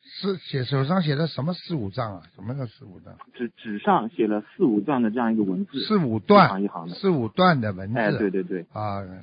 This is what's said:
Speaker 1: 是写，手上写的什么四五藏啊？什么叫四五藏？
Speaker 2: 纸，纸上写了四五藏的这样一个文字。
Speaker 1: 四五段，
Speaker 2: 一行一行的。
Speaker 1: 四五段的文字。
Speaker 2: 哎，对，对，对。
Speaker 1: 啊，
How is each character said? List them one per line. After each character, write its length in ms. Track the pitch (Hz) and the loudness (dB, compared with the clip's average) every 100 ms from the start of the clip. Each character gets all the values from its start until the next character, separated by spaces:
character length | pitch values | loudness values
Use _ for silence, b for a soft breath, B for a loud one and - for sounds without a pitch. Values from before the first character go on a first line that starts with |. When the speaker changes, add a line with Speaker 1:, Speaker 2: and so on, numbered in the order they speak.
Speaker 1:
是 320 | - - 196 190 | -20 -6 -4 -4
写， 260 | - 139 | -6 -6
手 200 | 123 139 | -2 -2
上 200 | 135 190 | 0 0
写 120 | 151 139 | 0 0
的 120 | 165 | -2
什 180 | - 156 | -4 -6
么 80 | |
四 220 | 180 - 156 | -6 -6 -6
五 160 | 98 | -6
藏 240 | 127 110 92 | -6 -8 -10
啊？ 80 | - | -16
什 100 | - | -14
么 120 | 101 139 | -10 -8
叫 100 | 117 | -10
四 200 | - 104 | -12 -20
五 140 | 82 | -20
藏？ 140 | 98 92 - - | -20 -20 -20 -10
Speaker 2:
纸， 140 | 117 - | -10 -10
纸 220 | 117 104 | -10 -4
上 320 | - - 110 | 2 2 0
写 160 | - 107 | -2 0
了 160 | 107 | 0
四 220 | - - | -4 0
五 180 | 156 104 | 2 2
藏 220 | 101 131 | 0 0
的 80 | 110 | 0
这 80 | 120 | 0
样 120 | 117 | 0
一 60 | 110 | 0
个 60 | |
文 200 | 95 92 | 0 -2
字。 160 | 101 135 | -4 -6
Speaker 1:
四 140 | - 208 | 0 0
五 180 | 131 110 | 2 -2
段， 300 | - 202 139 | 6 8 8
Speaker 2:
一 20 | |
行 140 | 95 | 4
一 40 | 101 | -4
行 220 | 90 85 | -6 -10
的。 60 | 87 | -2
Speaker 1:
四 160 | 196 | 0
五 160 | 151 113 | 0 0
段 340 | - 185 143 | 4 4 4
的 100 | 107 | 0
文 220 | 92 98 | -4 -4
字。 60 | 120 | -2
Speaker 2:
哎， 120 | 107 120 | 0 0
对， 140 | 101 | 0
对， 100 | 95 | -2
对。 240 | 90 92 - | -4 -6 -8
Speaker 1:
啊， 300 | 110 107 101 92 92 | -8 -6 -6 -10 -14